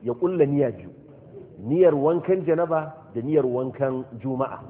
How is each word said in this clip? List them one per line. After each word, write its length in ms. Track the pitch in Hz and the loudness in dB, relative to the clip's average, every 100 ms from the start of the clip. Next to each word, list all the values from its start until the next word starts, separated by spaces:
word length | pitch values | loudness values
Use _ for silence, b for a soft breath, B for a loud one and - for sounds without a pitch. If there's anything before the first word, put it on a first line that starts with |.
ya 100 | 113 | -6
ƙulla 320 | 120 180 185 139 | -2 -2 2 2
niyya 260 | 143 135 | 4 0
biyu. 180 | 101 90 - - - - - - - | -2 -16 -20 -20 -20 -20 -20 -20 -14
Niyyar 340 | 104 160 180 | -4 4 6
wankan 520 | 147 143 170 175 190 160 | 6 2 0 0 -2 2
janaba 480 | 160 170 160 156 - - | 0 2 -2 -4 -14 -10
da 80 | 120 | -8
niyyar 240 | 123 156 127 | 0 2 2
wankan 600 | 123 131 123 139 131 131 117 | 0 -4 -2 -2 -2 -8 -10
Juma'a. 380 | 135 127 131 101 - | -6 -4 -4 -6 -16